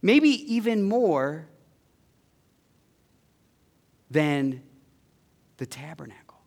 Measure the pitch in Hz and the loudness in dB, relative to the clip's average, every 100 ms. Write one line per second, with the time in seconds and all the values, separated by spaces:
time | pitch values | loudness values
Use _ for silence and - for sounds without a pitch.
0 | 185 277 302 262 - 226 220 220 196 233 | 4 4 4 0 -2 -2 0 0 0 2
1 | 226 147 135 156 156 _ _ _ _ _ | 2 2 -2 -6 -14 _ _ _ _ _
2 | _ _ _ _ _ _ _ _ _ _ | _ _ _ _ _ _ _ _ _ _
3 | _ _ _ _ _ _ _ _ _ _ | _ _ _ _ _ _ _ _ _ _
4 | _ 143 151 143 139 131 - _ _ _ | _ 0 0 0 -2 -6 -14 _ _ _
5 | _ _ _ _ _ _ 127 - 147 160 | _ _ _ _ _ _ -14 -14 -18 -18
6 | 131 - - - | -20 -20 -20 -20